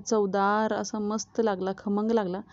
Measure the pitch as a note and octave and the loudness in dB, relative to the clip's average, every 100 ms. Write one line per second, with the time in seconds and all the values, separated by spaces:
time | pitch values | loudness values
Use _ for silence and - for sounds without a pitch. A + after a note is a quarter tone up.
0 | G#3 A3 G3+ G3 G3 G#3+ A3 G#3 G#3 G#3+ | 0 2 2 2 2 2 2 -2 -4 -4
1 | G#3 G#3+ - - A3 F#3 F#3 F#3+ G#3 G3+ | -2 -4 -4 0 0 0 -2 -4 -2 0
2 | A3 A#3 F#3 G#3 - | 2 2 0 -4 -10